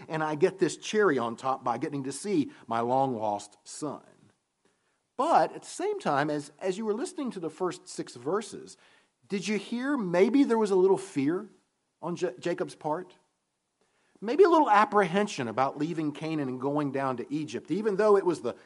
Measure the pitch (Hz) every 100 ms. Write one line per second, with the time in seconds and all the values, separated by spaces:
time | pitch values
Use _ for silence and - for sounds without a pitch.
0 | - 160 156 151 180 180 170 - - 214
1 | 202 135 117 113 131 131 123 120 151 143
2 | 135 139 202 185 120 - - 113 120 131
3 | 135 117 107 101 - _ - - 151 110
4 | - _ _ _ _ _ _ _ _ _
5 | _ - 302 202 - 160 - - 381 415
6 | 180 139 156 151 143 - 190 185 220 214
7 | 359 - 262 190 165 - 180 - - -
8 | 156 123 127 302 320 - 131 - _ _
9 | _ _ - 202 175 208 - 240 262 285
10 | 185 170 220 269 254 226 214 190 185 185
11 | - 143 139 180 214 _ _ _ _ _
12 | 156 170 175 - 170 170 156 - 156 160
13 | 180 _ _ _ _ _ _ _ _ _
14 | _ _ 208 294 381 320 269 208 208 202
15 | 190 190 208 - 117 110 135 147 156 165
16 | 151 143 160 156 131 123 135 147 147 135
17 | 135 120 113 147 147 113 - 175 214 190
18 | 214 196 180 151 120 -